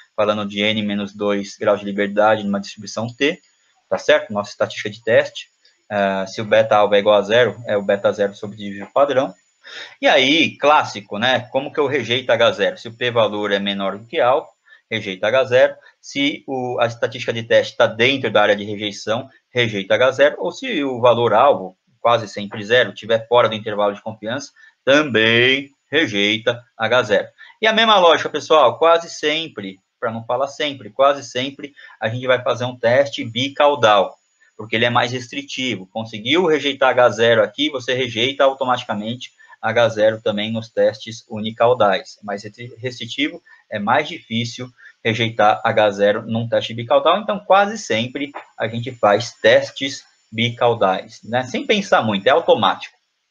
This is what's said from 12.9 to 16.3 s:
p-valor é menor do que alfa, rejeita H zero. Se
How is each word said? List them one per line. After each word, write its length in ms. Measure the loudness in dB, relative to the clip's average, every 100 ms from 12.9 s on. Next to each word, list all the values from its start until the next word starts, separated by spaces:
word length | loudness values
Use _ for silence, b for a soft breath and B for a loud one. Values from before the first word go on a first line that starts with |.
p-valor 580 | -6 -2 0 0 0 -2
é 80 | -2
menor 380 | -2 -4 -6 -8
do 80 | -8
que 160 | 0
alfa, 280 | 2 0 -2 _ b b b
rejeita 380 | -8 -6 -4 0
H 160 | 0 2
zero. 300 | 4 2 0 b b
Se 420 | -12 -4 -4